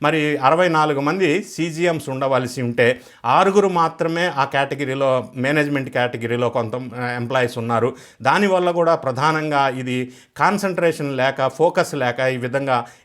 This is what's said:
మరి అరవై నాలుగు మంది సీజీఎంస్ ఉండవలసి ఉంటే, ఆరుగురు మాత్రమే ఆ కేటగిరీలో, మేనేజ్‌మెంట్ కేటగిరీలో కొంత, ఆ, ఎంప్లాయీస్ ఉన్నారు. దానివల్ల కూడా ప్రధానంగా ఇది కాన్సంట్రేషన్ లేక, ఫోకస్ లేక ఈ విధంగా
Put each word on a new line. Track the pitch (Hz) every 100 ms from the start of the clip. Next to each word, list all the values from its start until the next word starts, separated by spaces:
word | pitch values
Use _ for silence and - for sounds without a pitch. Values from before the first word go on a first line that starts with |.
మరి | 147 156 151 147
అరవై | 131 165 180
నాలుగు | 160 156 139
మంది | 143 185 156 170
సీజీఎంస్ | 208 - 170 156 175 160 -
ఉండవలసి | 131 135 131 123 135
ఉంటే, | 120 120 120 123 - -
ఆరుగురు | 117 147 196 196 196
మాత్రమే | 175 165 165 165 165 175
ఆ | 139
కేటగిరీలో, | 139 139 135 139 135 135 135 127 107 131
మేనేజ్‌మెంట్ | 131 151 147 143 127
కేటగిరీలో | 127 123 123 117 120 120
కొంత, | 123 113 123
ఆ, | 127 120 123 123
ఎంప్లాయీస్ | 120 131 123 120
ఉన్నారు. | 113 117 123 127 - -
దానివల్ల | 123 170 202 185 180
కూడా | 175 165
ప్రధానంగా | 160 135 123 151 156 151 143 135
ఇది | 127 127 123 123 - - -
కాన్సంట్రేషన్ | 160 202 196 180 170 160 143 131
లేక, | 131 135 131
ఫోకస్ | - 165 185 170
లేక | 147 123 120
ఈ | 131 127
విధంగా | 123 135 139 123 117 -